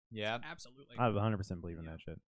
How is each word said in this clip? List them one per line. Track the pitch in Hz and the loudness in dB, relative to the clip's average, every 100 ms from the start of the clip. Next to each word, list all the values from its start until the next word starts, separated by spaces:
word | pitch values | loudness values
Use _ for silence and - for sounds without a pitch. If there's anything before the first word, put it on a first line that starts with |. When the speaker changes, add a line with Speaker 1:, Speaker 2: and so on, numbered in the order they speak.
| _ | _
Speaker 1:
Yeah. | 110 104 117 | 0 2 0
Speaker 2:
Absolutely. | 151 170 - 131 - - | -2 -10 -12 -18 -10 2
Speaker 3:
I | 120 | 4
a | 104 | 6
hundred | 110 104 | 4 2
percent | 101 87 | 0 -4
believe | 87 82 | -6 -6
in | 80 | -8
Speaker 1:
Yeah. | |
Speaker 3:
that | 80 | -8
shit. | - 80 - | -8 -12 -14